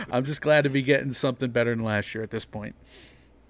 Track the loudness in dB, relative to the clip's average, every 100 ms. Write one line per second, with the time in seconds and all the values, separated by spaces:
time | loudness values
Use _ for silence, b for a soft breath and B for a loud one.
0 | -2 -2 -2 -2 4 4 4 2 2 2
1 | 2 -2 -2 -2 -2 0 0 0 0 -2
2 | -2 -8 -6 -8 -8 -12 -12 -16 b b
3 | b b b _